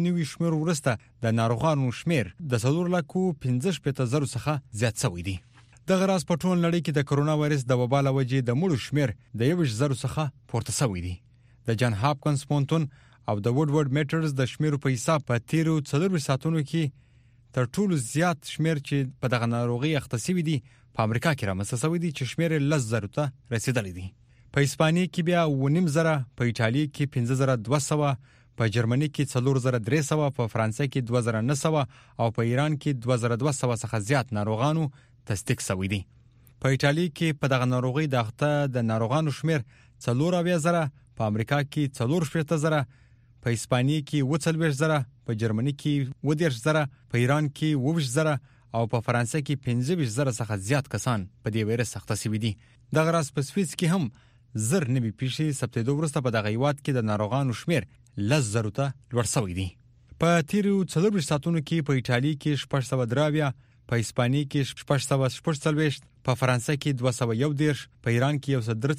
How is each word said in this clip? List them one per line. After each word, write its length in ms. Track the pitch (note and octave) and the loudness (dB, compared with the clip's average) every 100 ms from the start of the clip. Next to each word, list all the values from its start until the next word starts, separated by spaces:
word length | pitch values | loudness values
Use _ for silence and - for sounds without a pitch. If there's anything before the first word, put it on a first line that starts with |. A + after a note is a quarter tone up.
| E3+ | 0
نوي 180 | F3 D3 | 0 -2
شمیر 240 | - E3+ | -2 -2
وروسته 400 | D#3 D#3+ E3+ C3+ A2 - - | 0 0 0 0 -2 -6 -4
د 120 | A#2 A2+ | 0 2
ناروغانو 520 | A2+ A#2 D#3+ D3 C3 - | 2 2 2 2 0 -2
شمیر 320 | - D#3+ F#2 - D#3+ | 0 0 0 -6 -2
د 100 | A#2+ | 0
څلور 220 | B2 D#3 F3+ | 2 2 2
لکو 280 | F3+ - F#3 F#3 D3 | 0 -2 -2 -2 -2
پنځه 280 | C3 B2 E3+ D#3+ | -2 0 0 -2
شپېته 280 | C#3+ C3+ B2 | -4 -2 0
زرو 180 | D3 C#3 | 0 0
څخه 460 | A#2 C#3+ D3+ - G2+ | -4 -4 -4 -6 -2
زیات 240 | A#2 - | -2 0
شوی 180 | C3+ F2 F2 | -4 -2 -6
دی. 80 | F#2 - - - - - | -6 -10 -20 -20 -14 0
دغه 180 | F#3+ F#3+ | 2 4
راز 160 | F#3+ - | 0 0
په 40 | E3+ | -2
ټول 140 | F#3 F3 | 2 2
نړۍ 160 | E3+ F3 | 2 0
کې 100 | D#3+ D3 | 0 0
د 80 | C#3 | 0
کرونا 280 | C#3+ D3 D3+ | 0 2 2
وایرس 240 | D3 D3 B2 | 2 0 2
د 80 | B2+ | 0
وبا 180 | B2 C#3 C#3 | 2 2 2
له 60 | C3+ | 2
وجې 320 | B2+ C3+ A#2+ | 0 0 0
د 100 | B2 | 0
مړو 220 | F#3+ C3+ - | 2 0 0
شمیر 280 | C#3+ C3+ - _ G#2+ | 0 0 -2 _ -2
د 140 | B2 | 0
یوویشت 260 | F3+ D3 G#2+ | 2 0 0
زرو 180 | C#3+ C3 | 0 0
څخه 200 | B2+ - D3+ - - | -4 -4 -4 -6 -6
پورته 220 | - - - | -6 -4 -2
شوی 200 | C3+ F#2 F2+ | 0 -2 -6
دی. 80 | F2 - - _ - - | -8 -12 -20 _ -14 -4
د 100 | A2 | 0
جان 140 | A#2+ G2+ | 0 0
هاپکنز 420 | C3+ D3 D#3 C#3 - | 0 0 0 -2 0
پوهنتون 400 | D3 C3+ D#3+ C#3+ - - - - | 0 2 0 -2 -6 -20 -14 -4
او 60 | G#2+ A2 | -2 0
د 20 | B2 | 2
وډورډ 320 | D#3 D3+ C#3+ C#3 | 2 2 2 0
میټرز 360 | D3 E3 D#3+ C3+ | 0 0 -2 0
د 120 | B2 | -2
شمیرو 300 | - D3+ C#3+ | 0 -2 0
په 140 | C#3 B2 | 0 -2
حساب 280 | - D#3+ - | 0 0 2
په 100 | A#2+ - | -2 0
تیرو 300 | D#3 D#3+ D#3 C#3 | 0 2 0 0
څلورویشت 360 | C#3 F#3+ F3+ C3+ | 0 2 0 0
ساعتونو 300 | C3 D#3+ E3 C#3+ | -2 0 -2 0
کې 120 | E3 D3 - _ - _ _ _ | -2 -2 -4 _ -20 _ _ _
تر 100 | - B2 | -4 -2
ټولو 300 | - G#3 D#3+ A2 | 0 0 0 -2
زیات 420 | C#3+ F3 D3+ - | 0 0 0 -6
شمیر 220 | - D#3 D#3 C#3 | -2 0 0 -2
چې 100 | C#3+ C3 - | -2 -2 -4
په 60 | B2+ | -2
دغه 120 | A#2+ A#2 A#2+ | 0 0 0
ناروغي 360 | A#2+ A#2+ D3 D3+ | -2 -2 0 -2
اخته 200 | - A#2 | -2 -6
شوي 180 | - F#3 D#3+ | -2 -2 0
دي 80 | D3 - - - | -2 -4 -20 -16
په 60 | - A2 | -2 0
امریکا 220 | A#2 E3+ | 2 0
کې 100 | C#3 G2 | 0 0
رامنځته 260 | F#2+ G2+ A#2+ | -2 -4 -2
شوی 160 | D#3+ E3+ | -2 -2
دی 60 | E3+ C3+ | -4 -4
چې 80 | B2+ | -6
شمیر 180 | - E3 D#3 | -2 0 0
یې 40 | C#3 | 2
لس 100 | D#3 A2 | 0 0
زرو 160 | A2+ G2+ - | -2 -2 -4
ته 60 | D3 - - | -4 -4 -6
رسېدلی 400 | A2+ - B2 G2 F2 | -4 0 -2 -2 -8
دی. 100 | F#2 - _ _ - | -12 -14 _ _ -6
په 80 | C#3+ C#3+ | 0 0
هسپانیه 400 | - D#3+ E3+ F3+ | 2 2 4 0
کې 80 | F3 E3+ | 0 2
بیا 140 | F3 D#3+ | 2 2
اووه 240 | C3+ C#3 | 2 2
نیم 100 | D#3+ F3+ C#3+ | 2 2 2
زره، 180 | E3 D3+ B2+ - | 2 2 -2 -2
په 60 | A#2+ | -2
ایټالیا 400 | A2 A2+ C3 D3+ | 2 0 2 -2
کې 160 | - C#3 | -2 -2
پنځه 200 | B2+ A#2+ C3 | 0 0 2
زره 140 | C3+ B2+ A2 | 2 2 0
دوه 120 | D3 - | -2 0
سوه، 200 | D3+ D3 C3 - - _ - | 0 0 -2 -8 -20 _ -2
په 140 | A2+ | 0
جرمني 340 | G#2+ A2 B2 D3+ | 2 2 2 0
کې 160 | - C#3 | -2 -2
څلور 240 | C3 B2+ C3+ | 0 2 2
زره 140 | B2 B2 | 2 0
درې 220 | G#2+ D3 C#3+ | 2 0 2
سوه، 180 | D#3 C#3+ C3+ | 0 0 0
په 120 | A2+ | -2
فرانسه 340 | A2+ A2 G#2+ C#3+ | 0 -2 0 -2
کې 140 | C#3 A#2 | -2 0
دوه 100 | B2 A2+ | 0 2
زره 140 | A2 A#2 | 0 0
نه 80 | C#3+ | 0
سوه 220 | D#3+ D#3 C3 - - - | 2 0 0 -6 -18 -2
او 60 | A#2 A2+ | -2 0
په 100 | A#2 | 0
ایران 240 | B2 D3+ D3 | 2 0 0
کې 100 | D3 C3+ | -2 -2
دوه 140 | A2+ B2+ | 0 0
زره 140 | A#2 A#2 | 0 0
دوه 100 | D3 C#3 | 0 0
سوه 180 | B2+ A2+ | -2 -2
څخه 240 | G#2+ A2 G2+ | -2 -4 0
زیات 240 | C#3 A#2+ G#2 | 0 0 -2
ناروغانو 460 | G#2 G#2+ C#3 D#3 D3 - - - - | -2 0 0 0 -2 -6 -20 -18 -6
تصدیق 320 | G#2 - B2 - | -6 -2 -4 -2
شوی 220 | F#2+ F#2+ | -2 -2
دی. 80 | G2+ - - - _ - - | -4 -6 -18 -20 _ -20 -4
په 60 | C3 | 0
ایټالیا 400 | C3+ C#3+ D3+ F3 - | 2 2 2 -2 0
کې 200 | E3 C#3+ | -2 0
په 40 | C#3+ | 0
دغه 140 | C3 B2+ | 2 2
ناروغۍ 320 | B2+ B2+ C3 D#3 | 0 0 -2 0
د 20 | C3 | 0
اخته 260 | A2 - D3 D3 C#3+ B2 | -2 -2 0 0 0 0
د 80 | A2+ | 0
ناروغانو 440 | A2+ A2+ C#3+ D#3 C3+ | 0 0 0 0 -2
شمیر 240 | D#3 D#3 A2+ - - - - | 0 0 -2 -14 -20 -10 -2
څلور 320 | A#2+ E3 F3+ | 0 2 2
اویا 160 | E3+ F3 | 2 2
زره، 180 | D#3 F3 D3 - - - | 2 2 0 -6 -18 -4
په 40 | A2 | -2
امریکا 260 | G#2+ A2+ C#3+ | 0 0 0
کې 200 | C#3+ - C#3 - | 0 -2 -2 -2
څلور 280 | A#2+ F3 D#3 | -2 0 0
شپېته 260 | E3 D3 E3 | -2 -2 0
زره، 160 | D#3 D3+ B2 - - - - - | 2 0 -2 -10 -20 -20 -20 -8
په 120 | B2 | -4
هسپانیه 460 | A#2 - B2 C3 D#3 C#3+ | -4 0 2 2 0 0
کې 100 | D3 | 0
اووه 140 | C3 D#3+ E3 | 0 0 0
څلوېښت 320 | D#3+ E3 C3+ | 0 0 2
زره، 160 | D#3+ D3+ B2+ - - | 2 0 -2 -10 -6
په 60 | A2 | -2
جرمني 320 | A2+ A2 C3+ C#3+ | 0 0 -2 -2
کې 120 | D3+ C#3+ C3 - | -2 0 -2 -4
اووه 100 | C3+ D#3 | -2 2
دېرش 160 | E3+ A#2 | 2 0
زره، 180 | D#3 D#3 C#3+ - - | 0 2 0 -6 -4
په 60 | A#2+ | 0
ایران 220 | B2 D3 D3+ - | 2 2 0 -2
کې 120 | D#3 D3 | 0 0
اووه 180 | B2+ E3 | 0 0
ویشت 120 | C3+ C3 | 0 2
زره 180 | D#3+ C#3 - - - | 2 0 -6 -20 -6
او 80 | A#2 A#2 | -2 0
په 40 | A#2+ A2 | -2 0
فرانسه 320 | A#2+ A#2+ D#3 C#3+ | 0 0 -2 -2
کې 160 | C#3+ - | -4 -2
پنځه 260 | A#2+ B2 F3+ | -2 0 0
ویشت 140 | B2+ A2 | -2 0
زره 140 | C3+ A#2 | -2 -2
څخه 140 | A2 G#2 G2 | -4 -4 0
زیات 240 | C#3+ C#3+ - | -2 0 -4
کسان 240 | - A2+ F#2 - | -2 -2 -4 -8
په 60 | A2+ | -6
دې 80 | A2 G#2+ | -2 0
وایرس 240 | A#2 A2+ G2 | 0 -2 -6
اخته 180 | - G#2 | -6 -4
شوي 200 | A2 G#2+ | -2 -2
دي. 80 | A2+ G2+ - - - D#3 | -2 -4 -12 -20 -2 2
دغه 120 | D#3 E3 | 2 2
راز 140 | D3 - | 0 -4
په 100 | C#3 | -4
سویس 220 | - F3 - | -2 -2 0
کې 100 | E3+ | 0
هم 100 | F#3 A#2+ - - - _ A2 G#2+ | 2 0 -6 -20 -20 _ -4 0
زر 140 | F#3 B2+ | 0 0
نوي 160 | C3 A2+ - | 0 -2 -4
پیښې 380 | C3 B2 D#3 C#3 | -6 -2 -2 -2
ثبتېدو 340 | - A#2+ A2+ C#3+ | -4 -2 -2 0
وروسته 240 | D#3+ D3+ B2+ | -2 -2 0
په 40 | A2+ | 0
دغه 120 | G#2 | 0
هیواد 240 | A2 C#3+ C#3+ | 0 0 -2
کې 80 | - | -2
د 100 | C3 A2 | -2 0
ناروغانو 420 | G#2 G#2+ C3 C3+ G#2+ | 0 0 0 -2 -2
شمیر 260 | - D#3+ F#2 - - - G#2 | 0 -2 -2 -12 -16 -4 0
لس 140 | D3+ A#2 | 2 2
زرو 180 | A2 G#2+ G2+ | 0 -2 -2
ته 80 | C#3 - - | -4 -6 -6
لوړ 140 | A#2 A2+ | -2 0
شوی 220 | - G2+ F2 | 0 -2 -2
دی. 80 | F#2 - - - - - | -6 -6 -20 -20 -18 -2
په 200 | E3 E3+ C#3+ | 2 2 2
تیرو 200 | G#3 G3+ G3 F3 | 0 2 0 0
څلورویشت 360 | D#3 G3+ G3+ C#3 | 2 2 2 0
ساعتونو 280 | D3 E3+ E3+ C#3 | -2 0 -2 0
کې 180 | E3 D3 | -2 2
په 60 | C3+ | 0
ایټالیا 360 | A#2 B2 C#3+ D3 | 2 0 0 0
کې 200 | D3+ C#3 | -2 -2
شپږ 200 | - C#3+ B2+ | -2 -4 -2
سوه 140 | C3 A#2+ | -2 0
درې 120 | A#2+ D3+ | 2 2
اویا، 200 | D3+ C#3+ - - _ - | 2 -2 -4 -14 _ -4
په 120 | A#2 | -2
هسپانیه 480 | A2 - A#2+ C#3 C#3+ | -2 0 0 2 0
کې 100 | C#3+ C3 | -2 -2
شپږ 280 | - - C#3 - | -4 -2 0 2
سوه 180 | C#3 C3 - | 0 0 -2
شپږ 180 | - D3 | -4 -2
څلوېښت، 380 | D#3 D3+ D#3 C#3 - _ - | 0 2 0 -2 -10 _ -4
په 60 | B2+ | 0
فرانسه 320 | C3 B2 - C#3+ | 2 0 0 -2
کې 80 | D3 C3 | 0 0
دوه 140 | B2+ A#2+ | 0 0
سوه 180 | A#2+ A2+ | -2 0
یو 100 | D3 C#3+ | 0 2
دېرش، 200 | D3+ C#3+ - _ | 0 0 -6 _
په 60 | A#2+ | 0
ایران 280 | A#2 C3+ D3 | 2 2 0
کې 60 | C#3 C3 | 0 -2
یو 60 | A2+ | 0
سل 100 | A2 | -2
درې 120 | C#3 | 0